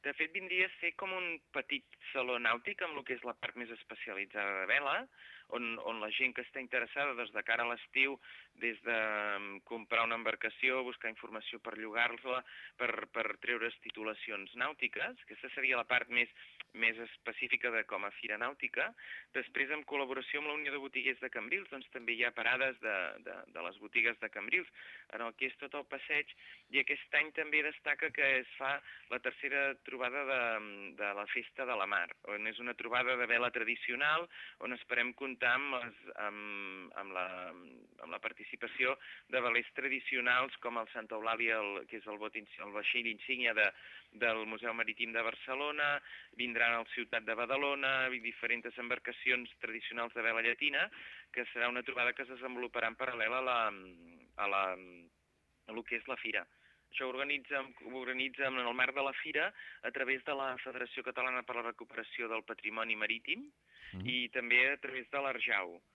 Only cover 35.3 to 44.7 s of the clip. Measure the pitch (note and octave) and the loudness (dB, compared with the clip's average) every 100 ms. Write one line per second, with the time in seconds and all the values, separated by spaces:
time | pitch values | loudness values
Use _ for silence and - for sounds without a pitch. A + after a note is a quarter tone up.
35.3 | B2 B2 B2 C#3+ B2+ A#2+ G2+ G2+ - G#2 | 2 4 6 4 -2 -4 -10 -14 -4 -4
36.3 | G#2 G#2 G2+ G2 F#2+ F2+ - G2 F#2 F#2 | -4 -6 -6 -6 -8 -10 -10 -6 -2 -2
37.3 | F2+ F2+ F2 F2 B1 - - E2 F#2 A2 | -4 -8 -10 -16 -20 -20 -16 -10 -6 -8
38.3 | - G#2 B2 A#2 - B2+ C3 - - - | -8 -12 -8 -8 0 0 0 -6 -16 -2
39.3 | B2+ B2 A#2 A#2 - C3+ C3 - C3 B2 | 0 4 2 0 -4 -2 -2 0 2 6
40.3 | B2 C3+ - B2 A#2 A2 A#2+ A2 A2 A2+ | 6 4 -2 -4 -2 -4 -6 -6 -2 0
41.3 | A2+ A#2 A2+ G2+ G2 B1 A2+ G#2+ G#2 G#2+ | 2 4 4 2 -2 -6 -10 -8 -6 -6
42.3 | A2+ G2+ - G#2+ G2+ G2+ A#2+ A#2 G#2+ - | -6 -10 -10 -6 -2 2 2 0 -4 -4
43.3 | B2+ A#2+ G#2+ G2+ - - - - G#2+ A#2 | 0 2 6 6 4 -16 -16 -18 2 2
44.3 | A2 G#2+ A2 A#2 | 4 0 -4 -4